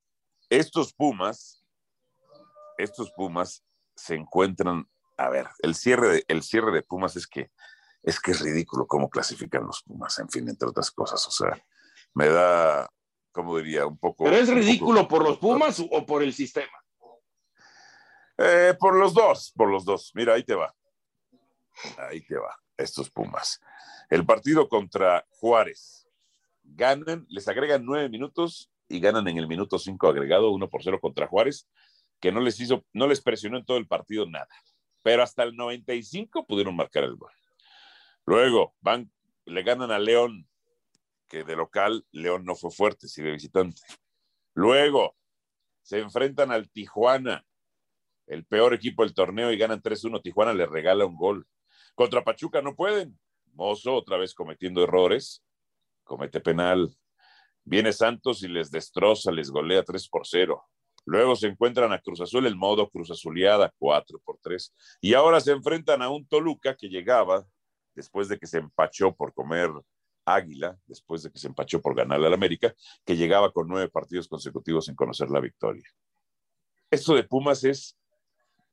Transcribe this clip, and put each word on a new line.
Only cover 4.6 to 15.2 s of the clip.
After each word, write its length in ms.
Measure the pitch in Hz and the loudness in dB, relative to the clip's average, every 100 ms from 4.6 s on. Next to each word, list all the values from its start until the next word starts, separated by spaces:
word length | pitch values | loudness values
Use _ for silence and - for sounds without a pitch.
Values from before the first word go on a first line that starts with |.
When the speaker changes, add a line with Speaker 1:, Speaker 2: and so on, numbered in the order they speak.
| 90 85 76 _ _ - | -2 -4 -6 _ _ -6
Speaker 1:
a 120 | 65 | -2
ver, 180 | 65 65 - | -2 -6 -6
el 140 | 82 | -4
cierre 340 | 82 120 127 117 | -2 2 4 4
de, 160 | 82 - | 4 2
el 140 | 82 | -4
cierre 300 | 76 110 113 | -2 -2 0
de 100 | 85 | 0
Pumas 320 | - 92 92 87 | -2 -4 -6 -6
es 100 | - | -12
que, 240 | - - _ - - _ _ | -12 -12 _ -20 -20 _ _
es 160 | - 80 | -4 -4
que 120 | - | -2
es 100 | 85 | -2
ridículo 460 | 76 80 85 65 65 | -2 -2 -4 -4 -2
cómo 240 | 73 69 | 0 -2
clasifican 560 | - - - - 67 52 | -4 -6 -8 -6 -6 -6
los 160 | - | -10
Pumas, 360 | - - - - | -14 -14 -10 -8
en 120 | 55 | -8
fin, 180 | 64 60 | -8 -8
entre 200 | 57 62 | -6 -6
otras 220 | 58 - | -4 -6
cosas, 360 | - - 52 - | -6 -6 -6 -6
o 40 | |
sea, 320 | - 50 - _ _ _ _ _ | -4 -4 -6 _ _ _ _ _
me 140 | 71 73 | 0 4
da, 600 | 82 90 87 82 73 62 _ _ _ _ | 6 4 4 4 2 -2 _ _ _ _
¿cómo 280 | 87 85 82 | -10 -6 -6
diría? 280 | 80 76 73 | -4 -4 -4
Un 120 | 76 | -4
poco, 260 | 85 - | -6 0
Speaker 2:
¿Pero 120 | 147 185 | 2 4
es 120 | 247 | 4
Speaker 1:
un 60 | |
poco 60 | 247 | 4
Speaker 2:
ridículo 460 | 208 233 - 220 185 | 4 2 4 4 4
por 160 | 156 | 4